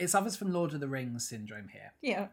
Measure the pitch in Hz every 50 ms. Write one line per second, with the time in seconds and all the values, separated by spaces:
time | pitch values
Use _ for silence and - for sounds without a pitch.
0 | 180 165 - 196 196 226 - - 202 190 180 175 170 147 156 147 143 135 135 131
1 | 127 123 117 120 - - 120 110 107 104 107 107 101 95 - 101 101 104 - _
2 | 302 262 196 196 196 -